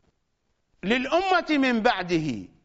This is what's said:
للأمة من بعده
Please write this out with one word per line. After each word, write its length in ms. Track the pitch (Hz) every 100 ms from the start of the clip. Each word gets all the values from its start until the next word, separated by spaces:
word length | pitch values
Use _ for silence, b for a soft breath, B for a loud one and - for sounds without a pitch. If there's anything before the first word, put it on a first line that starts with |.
| _ _ _ _ _ _ _ _
للأمة 640 | 180 247 262 320 381 359 -
من 320 | 294 262 233
بعده 680 | 226 196 175 175 156 110 92 _